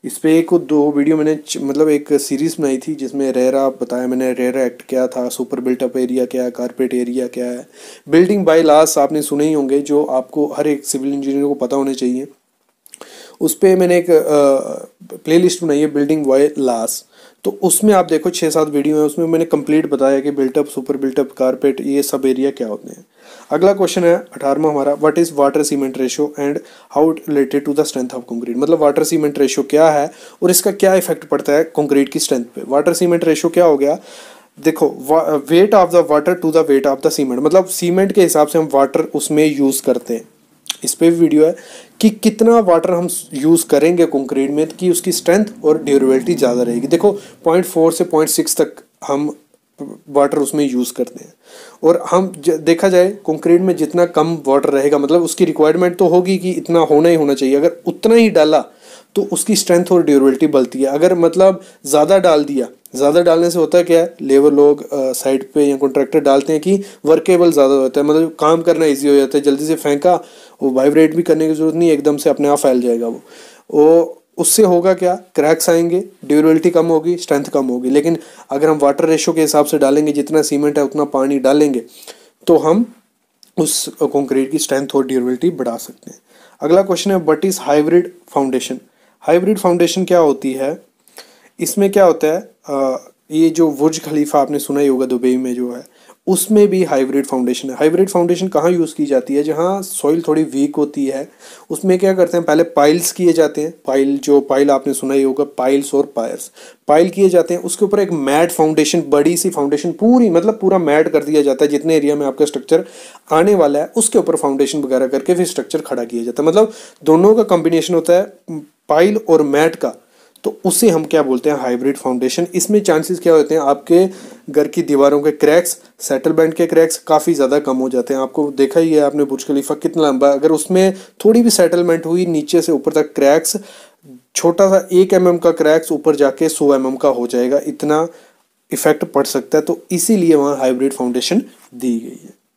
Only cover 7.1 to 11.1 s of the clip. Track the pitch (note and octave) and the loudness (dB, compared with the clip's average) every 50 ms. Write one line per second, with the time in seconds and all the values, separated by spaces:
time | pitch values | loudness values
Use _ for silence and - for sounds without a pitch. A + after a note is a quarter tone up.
7.1 | B2 C3 B2+ A#2+ - A#2+ B2 B2 B2 B2 C3+ _ _ - - - - - _ - | -6 -6 -6 -6 -8 -8 -8 -8 -10 -12 -16 _ _ -20 -20 -20 -20 -20 _ 0
8.1 | C#3+ E3 F#3 F#3 G#3 G3+ F3+ D#3+ D#3 E3 E3 D#3 D3 D3+ D#3+ D#3 - D3+ C#3 C#3 | 2 2 4 4 2 0 2 2 2 4 4 6 6 6 4 4 2 0 0 0
9.1 | D#3 D3+ D3 - D3 C#3+ D3 D#3 D#3 D3 C#3 C3 C#3 C#3+ C#3+ C#3+ D3 C#3+ D3 - | -2 -4 -4 -4 -2 -2 -2 0 0 -2 -2 0 -2 -2 -2 0 0 0 0 0
10.1 | C3 C3 B2+ - - D#3 D3 D3 - C#3+ C#3+ D3+ D3 C#3 D3 - - C3+ C3 C#3 | -2 -4 -4 -4 -4 -4 -4 -2 -4 -4 -2 -2 -2 -4 -4 -8 -8 -6 -4 -6